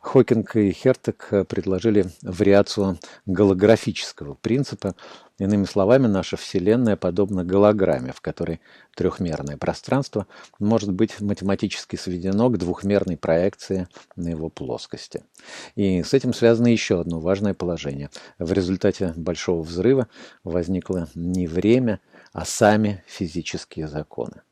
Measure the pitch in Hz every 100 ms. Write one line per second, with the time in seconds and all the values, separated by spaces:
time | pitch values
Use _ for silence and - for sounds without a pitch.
0 | - 135 120 113 98 110 101 90 127 127
1 | - - - 101 92 - 90 92 113 104
2 | 92 - - 90 101 98 98 - 98 87
3 | - - - 90 101 92 107 110 - -
4 | - - 71 67 - 127 139 107 98 -
5 | - - _ _ 98 104 95 104 95 135
6 | 123 98 90 - - 95 90 117 117 98
7 | 92 87 98 95 87 95 104 107 92 69
8 | - - - - 85 80 _ - _ -
9 | 90 - 90 73 71 71 - - - 131
10 | 143 110 98 - - _ 104 113 104 92
11 | 110 - 104 101 95 98 104 - - -
12 | - 87 92 98 123 104 87 87 98 101
13 | 95 80 - 82 95 - - 95 90 -
14 | _ - 85 80 80 - 65 60 - -
15 | - - _ _ - - - - 98 92
16 | 80 143 127 110 117 113 120 113 - 92
17 | 85 82 80 98 104 90 87 82 73 69
18 | 71 - - _ 82 101 90 95 104 -
19 | 92 82 80 82 - 85 80 85 104 135
20 | 113 - - _ - 87 85 95 - 95
21 | 82 85 87 90 87 85 101 123 120 95
22 | _ - _ 95 87 - 104 107 104 95
23 | - - 87 85 - 85 - - 76 73
24 | - - 60 - _